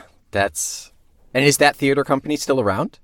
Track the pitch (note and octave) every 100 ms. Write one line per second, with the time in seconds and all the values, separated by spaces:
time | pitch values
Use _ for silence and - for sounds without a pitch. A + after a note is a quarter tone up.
0 | - _ _ G2+ G2 - - - - _
1 | _ _ - B2+ C#3+ C3+ D3 - C#3 C#3
2 | C#3 C#3 D3+ D3 - C3 G2+ F#2+ F3+ -